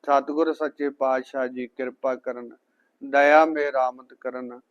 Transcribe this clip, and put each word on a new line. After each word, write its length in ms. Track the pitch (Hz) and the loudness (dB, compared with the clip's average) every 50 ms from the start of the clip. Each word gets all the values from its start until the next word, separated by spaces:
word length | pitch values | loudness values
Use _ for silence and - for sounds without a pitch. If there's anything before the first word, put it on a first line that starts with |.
| _ | _
ਸਤਿਗੁਰ 500 | - 143 139 135 143 147 151 160 160 156 | 2 2 2 2 0 -2 0 0 0 0
ਸੱਚੇ 360 | - 156 143 - _ 143 143 | -4 -6 -8 -6 _ -6 -6
ਪਾਤਸ਼ਾਹ 580 | 139 _ 139 131 131 131 127 - - 135 131 | -4 _ -2 -2 -2 -2 -4 -8 -6 -6 -6
ਜੀ 200 | 127 127 127 127 | -6 -6 -10 -12
ਕਿਰਪਾ 480 | 117 _ - 131 127 123 _ - 131 127 | -12 _ -8 -8 -8 -8 _ -4 -4 -4
ਕਰਨ, 340 | 123 _ 131 123 123 120 117 110 _ _ _ _ _ _ _ _ _ 135 | -4 _ -12 -12 -10 -14 -18 -20 _ _ _ _ _ _ _ _ _ -12
ਦਇਆ 420 | 139 135 143 143 147 151 156 160 | 0 2 4 6 8 8 8 6
ਮਿਹਰਾਮਤ 680 | 160 156 151 147 143 135 135 127 127 123 127 127 _ 127 | 6 2 -2 -4 -2 0 0 -2 -2 -4 -8 -20 _ -20
ਕਰਨ 460 | _ _ 131 123 127 127 123 120 123 _ _ | _ _ -10 -10 -10 -12 -12 -14 -18 _ _